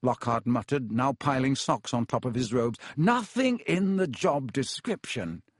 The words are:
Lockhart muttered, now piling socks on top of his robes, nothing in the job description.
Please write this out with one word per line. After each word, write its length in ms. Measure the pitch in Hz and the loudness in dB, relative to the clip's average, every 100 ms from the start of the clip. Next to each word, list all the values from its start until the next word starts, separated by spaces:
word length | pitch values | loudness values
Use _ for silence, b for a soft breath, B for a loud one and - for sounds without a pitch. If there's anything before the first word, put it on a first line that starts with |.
Lockhart 440 | 127 117 - 117 110 | 0 0 0 0 0
muttered, 460 | 120 - 143 123 | -2 0 -2 -2
now 200 | 110 131 | 0 0
piling 440 | 131 147 135 131 135 | 0 0 2 2 0
socks 360 | - 156 - | 0 -2 0
on 140 | 123 113 | -2 0
top 180 | 123 | 0
of 100 | 127 | -2
his 180 | 117 120 | -2 0
robes, 260 | 123 117 110 B - | 0 0 -2 B 0
nothing 640 | 170 240 214 - 262 247 | 2 2 0 0 2 0
in 360 | - 170 190 190 | 0 0 2 2
the 100 | 185 | 0
job 460 | 127 185 143 131 | 0 0 0 0
description. 880 | 120 127 - - 196 - - 87 82 _ _ | -2 -2 -4 -4 -6 -4 -6 -4 -6 _ _